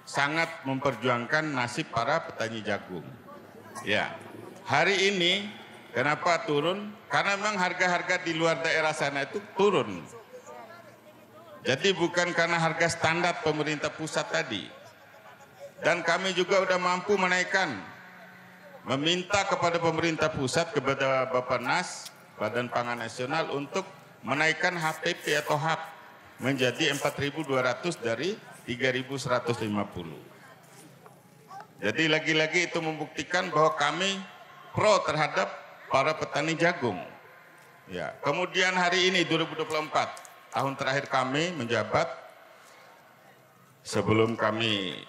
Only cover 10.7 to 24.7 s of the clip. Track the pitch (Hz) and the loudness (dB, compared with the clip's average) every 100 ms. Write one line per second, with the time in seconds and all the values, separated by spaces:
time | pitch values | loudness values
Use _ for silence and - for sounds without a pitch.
10.7 | 339 - - - - - - - - 104 | -18 -20 -20 -20 -20 -20 -20 -20 -8 -2
11.7 | 135 190 175 170 175 175 165 170 170 160 | 2 2 2 0 2 0 2 2 2 2
12.7 | 160 170 160 156 165 175 170 156 151 147 | 2 0 2 2 2 2 2 0 0 -2
13.7 | 147 151 - 156 160 151 160 151 101 67 | -2 -4 -4 -4 -4 -2 -2 -2 -6 -6
14.7 | - - - - - - - - - - | -16 -20 -20 -20 -20 -20 -20 -20 -20 -20
15.7 | - 147 175 165 170 190 175 180 196 190 | -2 0 2 2 2 2 0 4 4 4
16.7 | 185 180 180 175 202 185 180 175 190 180 | 2 2 0 2 2 4 2 2 2 2
17.7 | 104 - - - - - - - - - | -4 -10 -18 -20 -20 -20 -20 -20 -20 -20
18.7 | - - 135 156 180 180 202 190 180 170 | -16 -2 0 2 0 2 2 2 2 2
19.7 | 170 165 160 165 156 156 156 131 165 170 | 2 2 2 0 2 0 0 0 0 0
20.7 | 143 127 135 135 131 127 127 127 123 123 | 0 0 0 2 2 2 0 0 -2 2
21.7 | 165 180 - - - - - 110 117 120 | -2 -2 -10 -14 -18 -20 -4 -2 -2 0
22.7 | 123 120 120 113 120 127 156 147 135 143 | -2 -2 -4 -6 -6 -2 -2 -2 -4 -4
23.7 | 190 185 - - - 107 139 156 156 180 | -4 -6 -16 -20 -14 -4 2 2 2 0